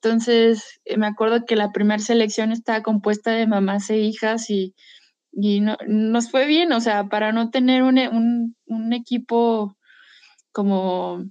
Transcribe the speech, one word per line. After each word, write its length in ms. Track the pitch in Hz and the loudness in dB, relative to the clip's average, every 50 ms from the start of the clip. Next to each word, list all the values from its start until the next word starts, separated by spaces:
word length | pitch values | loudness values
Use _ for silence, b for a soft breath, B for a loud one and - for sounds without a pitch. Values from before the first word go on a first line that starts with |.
Entonces, 800 | - 226 226 226 226 - 240 233 226 226 226 214 - - - _ _ | 0 2 0 0 2 2 4 6 6 4 4 2 -2 -14 -20 _ _
eh, 120 | - - | -6 -2
me 100 | 214 214 208 | -2 -2 -2
acuerdo 360 | 208 - 226 220 233 240 233 | -2 -2 0 0 0 0 0
que 120 | - 233 | 0 0
la 160 | 220 208 202 202 | 0 0 -2 -2
primer 280 | - 208 208 214 208 | 0 0 2 0 0
selección 520 | 208 - 233 233 220 214 208 - 220 220 226 | -2 0 2 2 2 0 0 -2 -2 -2 -2
estaba 300 | 233 - - 226 220 214 | -4 -4 -4 -4 -4 -2
compuesta 500 | 220 220 208 196 214 208 208 - 233 226 | 0 -2 0 0 0 -2 -2 -2 -2 0
de 160 | 226 226 220 | 0 0 0
mamás 420 | 214 202 196 190 196 208 196 - | 2 0 0 0 -2 -4 -2 -2
e 80 | 214 220 | 0 0
hijas 500 | 214 214 220 220 - 214 220 233 226 - | 0 0 -2 -2 -4 -2 -2 -4 -4 -4
y, 260 | 208 196 190 185 _ b b b b b b b b _ _ _ - | -4 -4 -4 -4 _ b b b b b b b b _ _ _ -6
y 280 | - 202 208 202 202 | -2 0 0 2 2
no, 160 | 208 214 214 - - - | 0 0 -2 -4 -4 -2
nos 420 | 214 214 220 220 226 233 233 233 | 0 0 0 2 0 0 -2 0
fue 160 | - 262 262 | 0 0 2
bien, 260 | 294 302 320 349 339 277 | 2 2 2 2 2 0
o 80 | 226 | 0
sea, 280 | 233 233 208 208 202 202 | 0 0 0 0 -2 -2
para 240 | 214 214 214 214 220 | -2 -2 -2 0 0
no 180 | 226 233 226 | -2 -2 -2
tener 320 | - 262 254 254 254 254 254 | -2 0 2 2 2 4 4
un 160 | 262 262 262 | 4 4 4
e-, 100 | 254 - | 2 2
un, 480 | 226 226 226 233 240 240 233 233 233 _ _ | 0 0 0 0 0 0 -2 -4 -8 _ _
un 260 | _ 220 226 220 226 240 | _ -8 -6 -2 -2 -4
equipo 840 | 247 240 - 247 240 247 - 233 233 233 233 226 220 208 202 196 _ b b b b b b b b b b b b b _ _ | -4 -4 -4 -6 -6 -4 -2 0 2 2 2 2 0 -2 -6 -8 _ b b b b b b b b b b b b b _ _
como 720 | - 202 196 196 190 185 190 180 185 180 180 175 175 185 196 | -2 0 2 2 0 0 -2 -2 -2 -4 -6 -8 -8 -10 -14